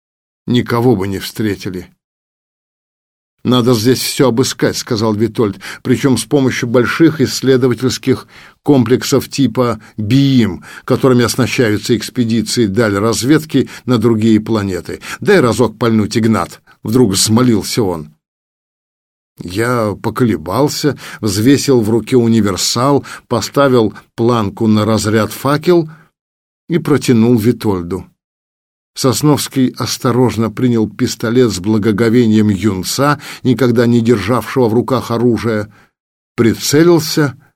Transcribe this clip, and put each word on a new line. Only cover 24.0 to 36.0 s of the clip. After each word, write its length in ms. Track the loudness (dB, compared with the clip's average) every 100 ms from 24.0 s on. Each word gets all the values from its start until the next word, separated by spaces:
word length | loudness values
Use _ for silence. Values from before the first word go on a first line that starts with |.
| -14 -4
планку 520 | 0 0 -2 -2 0
на 160 | 2 2
разряд 460 | 0 0 0 -2
факел 580 | -4 -4 -2 2 0 0 -8 _ _ _ _ _ _ -6
и 100 | -4
протянул 600 | 0 0 2 2 4 2
Витольду. 680 | 2 -2 -2 -4 -4 -8 -10 _ _ _ _ _ _ _ _ -4
Сосновский 760 | -2 2 2 2 0 -2 -2 -2
осторожно 760 | -8 -4 -2 2 2 0 -4
принял 380 | -2 0 0 -2
пистолет 600 | -2 -4 -4 -2 2 2
с 80 | 0
благоговением 920 | -2 0 0 0 2 2 4 4 2
юнца, 720 | 0 -2 -2 -4 -2 -2 -2 -6 -6
никогда 440 | -2 2 2 2 2
не 140 | 2
державшего 680 | 2 0 0 -4 -2 -2 0
в 60 |
руках 360 | 0 0 -4 -4
оружие, 600 | -2 0 0 -2 -4 -6 _ _ _